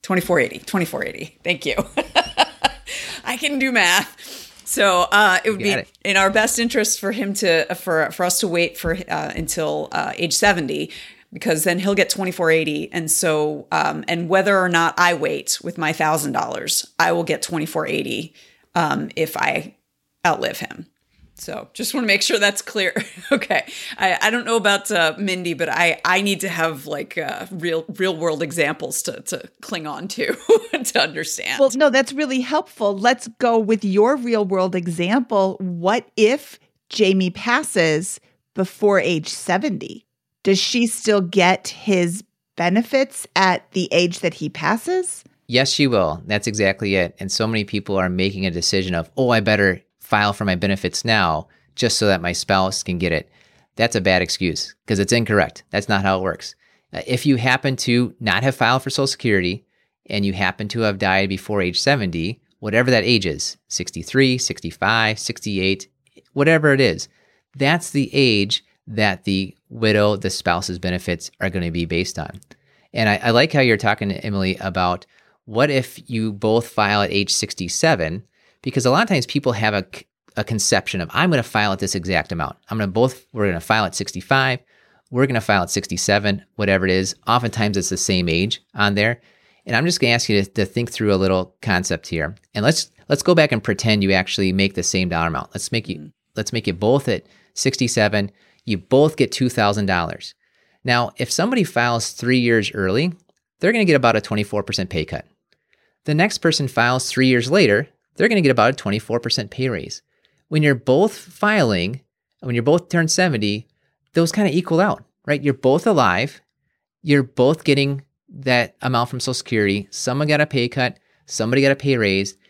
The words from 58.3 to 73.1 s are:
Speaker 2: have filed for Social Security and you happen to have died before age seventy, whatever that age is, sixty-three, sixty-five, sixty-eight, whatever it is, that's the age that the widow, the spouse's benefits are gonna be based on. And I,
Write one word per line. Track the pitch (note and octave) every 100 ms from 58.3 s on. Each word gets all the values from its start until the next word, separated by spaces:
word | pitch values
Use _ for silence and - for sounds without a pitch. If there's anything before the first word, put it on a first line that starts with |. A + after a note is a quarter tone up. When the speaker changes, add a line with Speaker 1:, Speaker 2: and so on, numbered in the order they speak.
| F#2
Speaker 2:
have | C3 B2+
filed | A#2 C3
for | -
Social | - C3
Security | - A#2+ G2 F2+ G2+ _ _ _ _ -
and | G#2 G2+
you |
happen | F#2 F#2+ - G#2+
to | A#2
have | G#2+ G2
died | G2 F#2+ G2
before | F#2+ - G#2
age | F2+ E2+
seventy, | C3+ C#3 F#2+ E2 E2+ A#2+ _ -
whatever | G#2+ A2 B2
that | A#2+ G2+
age | A#2 F#2
is, | C2+ - - -
sixty-three, | - F2+ - - C3 C3 B2+
sixty-five, | - - E2 - G2 A2+ A2 A2
sixty-eight, | - - A2 F#2+ F#2+ G2 - _ _ _ _
whatever | C#3 C#3+ D#3+ D3+
it | C3+
is, | B2 D#2+ - _ _ _ _ C#3
that's | C#3 E3+ -
the | C#3+ C3+
age | C#3 B2+ G#2+ G2+ - _ _ -
that | A2 G#2+ F#2
the | - F#2+ F#2+ - _
widow, | A#2 A2 G#2 G#2 G2+
the | F#2+
spouse's | - F#2 F2 G2 F2+
benefits | F#2 F2+ - E2+ - -
are | G2
gonna | F#2 E2+
be | E2+ E2
based | E2+ F#2 -
on. | D#2 - _ - _ _ _
And | A#2+
I, | A2